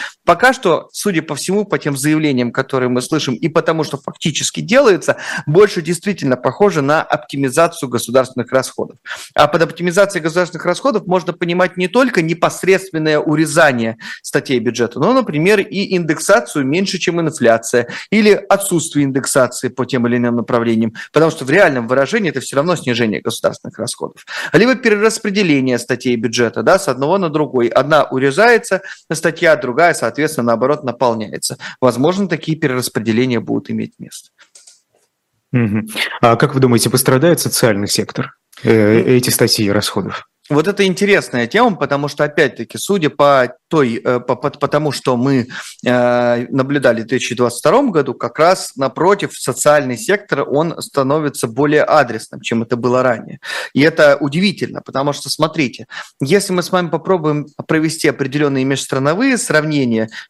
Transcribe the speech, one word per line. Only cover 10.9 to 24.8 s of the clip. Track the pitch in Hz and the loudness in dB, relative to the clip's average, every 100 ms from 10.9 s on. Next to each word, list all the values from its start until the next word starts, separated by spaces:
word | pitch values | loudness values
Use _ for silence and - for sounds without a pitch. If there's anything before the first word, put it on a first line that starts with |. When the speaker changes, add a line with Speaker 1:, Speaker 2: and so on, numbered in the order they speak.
| 214 170 | -2 0
Speaker 1:
можно | 185 165 | -2 -2
понимать | 170 175 175 180 180 | -6 -2 0 0 0
не | 180 | -2
только | 240 254 202 | 2 2 2
непосредственное | 160 165 165 - 175 185 190 160 156 151 | -2 0 -2 0 2 2 0 -4 0 0
урезание | - 151 156 143 156 123 113 113 - - | 2 0 2 4 4 4 -2 -6 -12 -16
статей | - 143 135 131 | -6 -4 0 -2
бюджета, | 110 120 113 - | 0 -2 -2 0
но, | 160 | 0
например, | 262 220 151 175 214 | 2 0 0 2 2
и | 190 185 196 180 | 0 -4 -2 -2
индексацию | 160 151 - 208 214 156 131 | -2 -2 2 2 2 -2 0
меньше, | 160 196 180 | 0 -2 -4
чем | - 170 | -2 -2
инфляция, | 165 - 117 113 - 123 117 - - | -2 2 2 2 2 -2 -2 -6 -2
или | 208 214 | 2 4
отсутствие | 196 - 196 196 175 - 147 139 | 4 4 0 2 -2 0 0 0
индексации | 135 123 143 123 - 123 | 0 0 2 2 0 -6
по | - 120 | -4 -2
тем | 131 120 | 0 0
или | 120 | 2
иным | 120 120 | 0 0
направлениям, | 113 123 117 113 113 113 - | 0 0 2 0 0 -4 -4
потому | 147 160 | 2 2
что | 151 127 | 0 0
в | |
реальном | 170 185 131 113 | 4 4 2 -2
выражении | 127 135 226 185 | 0 0 0 -2
это | 131 | -4
все | - 135 | -4 -2
равно | 160 165 | 0 0
снижение | - 120 117 90 | -2 0 0 -2
государственных | - - - - - - | -6 -4 -4 -6 -12 -10
расходов. | - - - - - - - | -10 -8 -12 -12 -16 -12 0
Либо | 151 233 | 2 4
перераспределение | 254 | 2